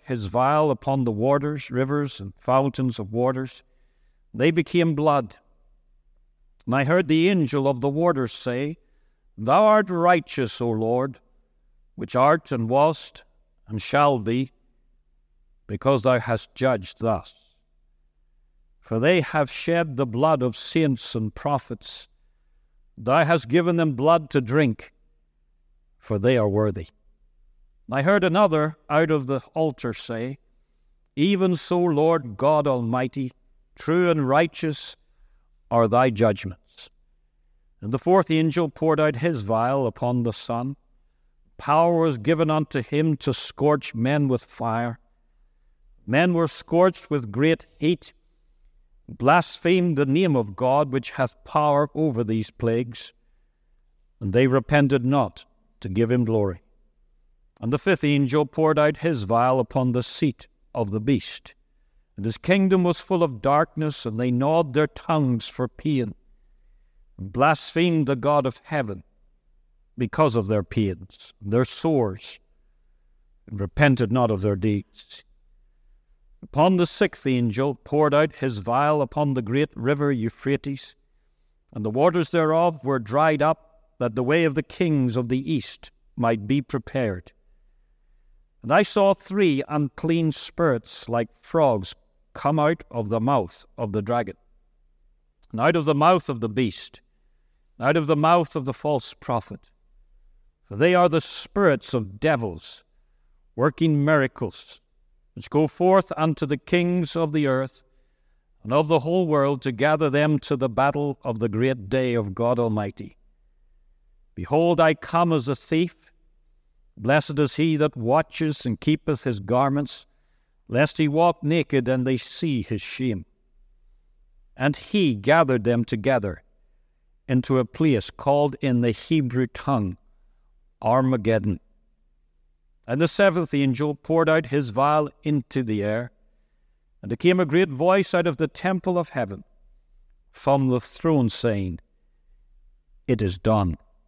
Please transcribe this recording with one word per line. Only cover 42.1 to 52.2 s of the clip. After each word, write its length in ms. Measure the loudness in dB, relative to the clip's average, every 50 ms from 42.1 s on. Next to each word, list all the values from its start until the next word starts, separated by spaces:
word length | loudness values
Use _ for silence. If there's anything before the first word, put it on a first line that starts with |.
| 0 -2
given 340 | 0 0 2 2 2 2
unto 300 | 0 0 -2 -2 -4 -6
him 340 | -4 -2 -2 0 0 0 0
to 180 | 0 -2 -4 -4
scorch 640 | -4 -6 -10 -6 0 2 2 2 2 -2 -6 -6
men 320 | -2 -2 0 0 0 2 0
with 160 | 0 -2 -4
fire. 560 | -8 -12 -8 -6 -4 -2 -2 -4 -4 -6 -10 _ _ _ _ _ _ _ _ _ _ _ _ _ _ _ _ _ _ _ _ _
Men 280 | -2 2 2 2 2 2
were 160 | 2 0 0
scorched 600 | -2 -8 -6 -2 2 4 4 4 2 -2 -6 -6
with 220 | -4 -4 -4 -4
great 360 | -2 0 2 2 2 0 -2 _ _ -4
heat, 340 | -2 -2 -2 -2 -6 -12 -20 _ _ _ _ _ _ _ _ _ _ _ _ _ _ _ _ _ _ -20
blasphemed 880 | -10 -2 2 4 4 4 2 0 -6 -4 0 2 2 2 2 0 0 0
the 80 | 0
name 300 | 2 2 2 2 2 2
of 220 | 0 0 -2 -4 -2
God, 340 | 0 2 2 2 0 0
which 200 | -2 -4 -6 -6
hath 300 | -4 -4 -4 -4 -4 _ _
power 440 | -4 -2 0 2 2 2 2 0 0 -2
over 260 | -2 -2 0 0 -2